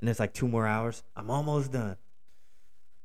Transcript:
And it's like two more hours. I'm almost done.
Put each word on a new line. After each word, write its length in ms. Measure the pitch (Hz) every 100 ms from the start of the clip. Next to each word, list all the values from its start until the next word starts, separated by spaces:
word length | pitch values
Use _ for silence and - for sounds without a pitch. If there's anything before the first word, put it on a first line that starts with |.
And 100 | 113
it's 80 | 113
like 160 | 104
two 140 | - 127
more 180 | 113 110
hours. 380 | 110 117 110 -
I'm 160 | - 107
almost 400 | 139 151 147 135
done. 260 | 127 107 95 - - - - - - - - - -